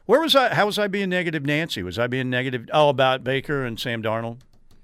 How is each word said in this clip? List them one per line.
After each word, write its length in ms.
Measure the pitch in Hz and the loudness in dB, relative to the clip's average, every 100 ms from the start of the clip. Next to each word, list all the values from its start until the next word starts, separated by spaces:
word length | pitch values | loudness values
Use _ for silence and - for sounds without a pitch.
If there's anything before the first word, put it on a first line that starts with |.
| - | 2
Where 160 | 254 | 2
was 140 | 320 277 | 4 4
I? 180 | 240 | 4
How 120 | 160 208 | 4 2
was 100 | 185 | 0
I 100 | 208 | -2
being 220 | 202 196 | -2 -2
negative, 340 | 180 170 160 139 | -2 -2 -2 -2
Nancy? 360 | 147 165 - | -2 -2 -6
Was 160 | 90 90 | -6 -2
I 100 | 120 | -2
being 220 | 127 127 | -2 -2
negative? 380 | 123 131 123 - | -2 -2 -4 -2
Oh, 160 | 151 147 | 4 4
about 340 | 131 131 131 | 4 2 2
Baker 400 | 123 135 120 143 123 | -2 -4 -2 -4 -4
and 140 | 110 | -6
Sam 240 | 127 117 | -6 -4
Darnold? 360 | 110 110 117 117 - _ - - | -2 -2 -4 -10 -18 _ -20 -20